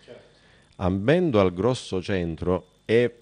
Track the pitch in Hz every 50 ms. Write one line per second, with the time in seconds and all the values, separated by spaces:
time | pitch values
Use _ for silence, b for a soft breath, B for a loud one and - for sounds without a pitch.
0 | B B B B B B B B B B B B B B B _ 98 90 95 98
1 | 98 117 151 180 180 165 127 104 98 92 90 87 95 120 127 123 - - - 95
2 | 87 - 104 92 87 85 82 78 - 85 90 90 - _ _ _ _ - 107 117
3 | 123 117 - _